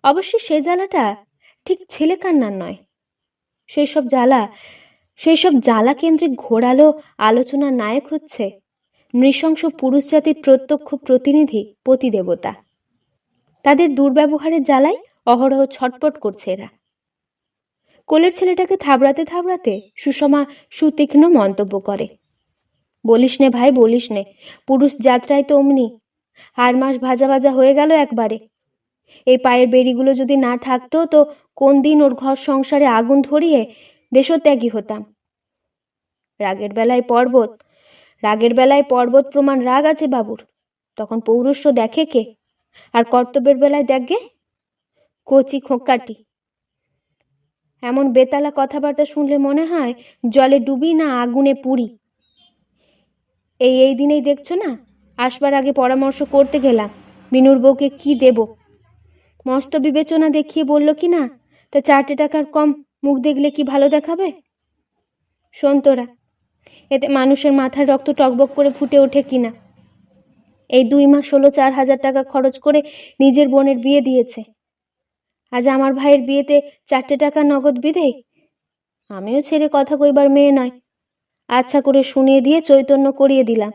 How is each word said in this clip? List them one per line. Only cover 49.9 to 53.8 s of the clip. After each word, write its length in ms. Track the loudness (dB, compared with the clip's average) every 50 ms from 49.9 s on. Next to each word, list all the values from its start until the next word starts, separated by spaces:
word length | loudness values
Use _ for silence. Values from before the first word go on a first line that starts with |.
| -8 -10 -16 -20 _ _ -10 -2
জলে 300 | 0 2 2 4 2 0
ডুবি 340 | 0 -4 -6 -4 -2 -2 -2
না 280 | -2 -2 -2 -4 -4
আগুনে 320 | -4 -4 -2 0 0 0 -2
পুড়ি। 440 | -2 -4 -4 -4 -4 -4 -6 -10 _ _ _ _ _ _ _ _ _ _ _ _ _ _ _ _ _ _ _ _ _ _ _ _ _ _ _ _ _ _ _ _ _
এই, 220 | 0 0 4 4